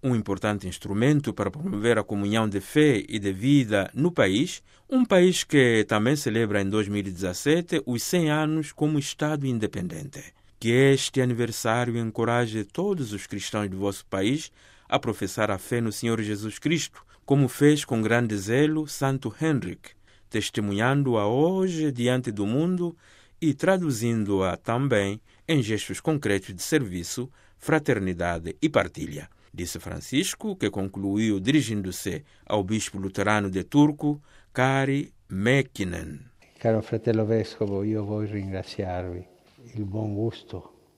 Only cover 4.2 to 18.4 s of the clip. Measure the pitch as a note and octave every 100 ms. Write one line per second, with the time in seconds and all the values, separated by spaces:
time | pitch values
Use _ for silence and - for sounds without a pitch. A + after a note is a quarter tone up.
4.2 | G#2 G2 F3 - _ - _ C4 B3 F#3+
5.2 | F3+ F3 - D3 B2 A2+ G#2 G#2+ A2 D3
6.2 | C#3 A2 A2+ G#2 G2 G#2+ G2+ G#2 G2 F2
7.2 | F#2+ F2+ C#3 D#3+ F3 E3 - B2 - F3+
8.2 | D#3+ D3+ D#3 D#3 D3+ - D3+ D3+ C#3+ -
9.2 | D3+ D3+ C#3 A#2 G#2+ - F2+ E2 C#2+ -
10.2 | - _ _ _ A2+ A#2+ C#3 C#3 - C3+
11.2 | B2 A#2 A#2 A2+ A#2 A2+ B2 A#2 A2+ G#2+
12.2 | A2+ A#2 A#2+ A2 G2+ - G3 F#3 A#2+ G2+
13.2 | - G#2 - G#2+ G#2 F#2+ G2+ G2 - F#2+
14.2 | G2+ D3 - _ - - _ C3 B2 G2+
15.2 | F#2+ - G#2+ F#2+ - A#2+ A2+ G#2 A#2 A2+
16.2 | G#2+ G#2 G#2+ - D3 E3 - - - -
17.2 | - C#3+ C3 - D3 D3+ - A#2 G#2+ A#2
18.2 | A#2+ G#2